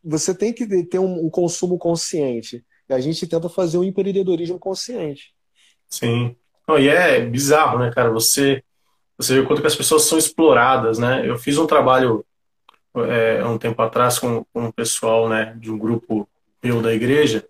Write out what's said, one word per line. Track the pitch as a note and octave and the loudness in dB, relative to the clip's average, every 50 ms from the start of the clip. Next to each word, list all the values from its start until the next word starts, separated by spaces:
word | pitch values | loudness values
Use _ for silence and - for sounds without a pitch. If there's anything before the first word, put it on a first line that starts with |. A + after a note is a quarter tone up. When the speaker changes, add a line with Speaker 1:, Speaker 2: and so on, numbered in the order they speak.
| - | -8
Speaker 1:
você | D#3+ D3+ D3+ - G3 F#3 | -6 -4 -2 -2 -4 -2
tem | F3+ G3+ A#3 | -2 -2 -4
que | A3+ A#3 B3 G#3 G3 F3+ E3 | -4 -4 -4 -2 -2 -2 -2
ter | F3 - F#3 | -2 -2 -2
um, | F#3+ F#3 F3+ E3 E3 | -2 -2 -2 -4 -4
um | D#3+ | -2
consumo | - F3+ F3 E3+ - - F#3 F3+ F3+ | 0 0 -2 -2 -2 -4 -4 -4 -2
consciente. | E3+ - E3+ E3+ E3 - - - D#3+ C#3+ C3 A#2+ A#2 A2 - B2 B2 - _ _ _ _ - | -2 -2 -2 -2 -2 -4 -4 -4 -2 -2 -2 -4 -6 -8 -10 -14 -18 -18 _ _ _ _ -4
E | C3+ | -2
a | B2+ | -2
gente | C3 D3+ D#3+ - F3+ | -2 -2 -4 -4 -4
tenta | D#3+ E3+ E3 E3 | -4 -4 -4 -4
fazer | E3+ - F#3+ F#3 E3 D#3+ | -4 -2 -2 -2 0 0
um | F3 F#3 | 0 -2
empreendedorismo | G3 F#3+ G3+ F#3 G3+ F#3 G3 F#3 F#3 F3 D#3+ F3 E3 F#3 F3+ | -2 -2 -2 -2 -2 -2 -2 0 0 -2 -2 -2 -6 -8 -8
consciente. | - F#3+ F#3 - - A#3+ B3 G#3 E3 D3+ C#3+ - - - _ _ _ _ _ _ _ _ _ _ _ _ | -8 -8 -8 -8 -8 -10 -8 -8 -8 -8 -10 -12 -18 -20 _ _ _ _ _ _ _ _ _ _ _ _
Speaker 2:
Sim. | - - A#2+ A#2 A#2 A#2+ B2 A#2+ - _ _ _ _ _ _ | -10 -6 -4 -2 -2 -2 -2 -4 -6 _ _ _ _ _ _
Não, | - D#3+ | 2 4
e | C#3+ C3+ C#3+ | 4 6 4
é | D3+ F3+ F3+ D#3 C3+ B2 A#2 | 4 4 4 4 2 2 0
bizarro, | A#2 A#2 C3 C#3 C#3 D3+ D#3 D#3 C3+ A2+ B2 | -2 -2 -2 2 4 4 4 4 2 2 0
né, | B2 A#2 | -2 0
cara? | - C3 A#2+ A#2 | 0 0 0 2
Você, | A2 A2+ A2+ - - C#3 C#3 C#3 C3+ C3 - _ _ _ _ _ _ _ _ _ _ | 0 0 0 0 2 2 2 2 2 0 -4 _ _ _ _ _ _ _ _ _ _
você | - - - C3 | -6 -2 2 2
vê | C3+ | 2
o | C3+ | 2
quanto | C3+ D#3 C3+ | 2 0 0
que | - | 0
as | D3+ D3 | 0 0
pessoas | - C3+ - D#3 D3+ D3+ | 0 0 2 2 4 4
são | - E3 | 4 2
exploradas, | D#3+ D3+ - - - E3 D3+ C3 A#2+ B2 C3 C3 A#2+ A2+ A2+ A2 A2+ | 2 0 0 2 4 4 6 6 6 6 4 2 2 2 0 0 0
né? | A#2+ B2 C3 B2+ - | 0 0 0 0 -2
Eu | A#2+ A#2+ | -4 -4
fiz | A2+ - C#3+ C#3+ | -4 -2 -2 0
um | D#3 E3 | 0 2
trabalho, | D3+ D#3 C#3+ B2 B2+ C3 B2+ C3 A#2+ A2 G#2+ - _ _ _ _ _ _ _ _ _ _ _ _ _ - | 2 2 4 4 4 4 4 4 2 0 -2 -4 _ _ _ _ _ _ _ _ _ _ _ _ _ -6
é, | A#2+ A#2 A2+ A#2+ A#2 A2+ A2+ A2 - | -4 -2 -2 0 0 0 0 0 0
há | A2+ A#2 | -2 -2
um | A2+ | -2
tempo | A2+ - A#2 A2+ - | -2 -4 -4 -2 -2
atrás | A2+ A2+ - A#2+ B2 B2 A#2+ - | -2 0 0 2 2 2 0 0
com, | - A#2+ A#2 A2+ - - - | -2 -2 -2 -4 -6 -8 -8
com | A#2+ A#2 | -6 -6
um | A2+ | -6
pessoal, | - - A#2 A2+ - - - A2+ A2+ A2+ A2+ | -6 -6 -6 -4 -4 -2 0 2 2 2 2
né, | A2+ A2 A2 A2 A2+ A2+ A#2 | 2 0 -2 -2 -4 -8 -12
de | A2+ A2 | -10 -10
um | A2 | -8
grupo | G#2 A2 A2+ A#2 A2+ - - A2 G#2+ G2+ - _ _ _ _ _ _ | -4 -2 -2 -2 -2 -4 -4 -4 -4 -4 -6 _ _ _ _ _ _
meu | - B2 A#2+ A2+ | -4 -2 -2 0
da | A2 A2+ A2+ | 0 0 0
igreja, | G#2+ A#2+ B2 C#3 D3+ D3+ B2+ A2 G#2 - | 0 0 2 4 4 4 2 0 -2 -6